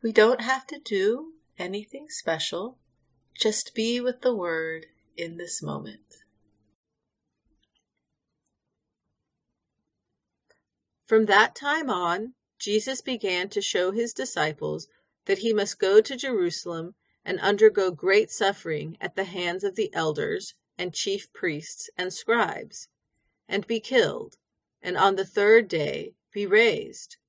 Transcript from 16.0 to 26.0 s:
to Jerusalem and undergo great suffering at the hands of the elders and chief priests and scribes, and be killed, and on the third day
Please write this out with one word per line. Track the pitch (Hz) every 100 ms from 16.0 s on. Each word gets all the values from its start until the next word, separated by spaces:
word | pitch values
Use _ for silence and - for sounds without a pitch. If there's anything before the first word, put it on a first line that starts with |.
to | 220 262
Jerusalem | 269 233 175 160 - 165 165 - _ _
and | - 185
undergo | 190 202 220 208 190
great | 165 180 196 220
suffering | - 196 196 170 156 151 165
at | 170 -
the |
hands | 190 180 175 180
of | 196 190
the | 208
elders | - 160 151 151 170 - - _ _
and | 180
chief | - - 196 -
priests | - 180 151 160 - - -
and | 185
scribes, | - - 233 190 - - - - _ _ _ _ _ _
and | 196 196
be | 226
killed, | - 262 170 123 113 _ _ _ _ _
and | 180 180
on | 196 196
the |
third | 190 - 202 226 208
day | 165 147 143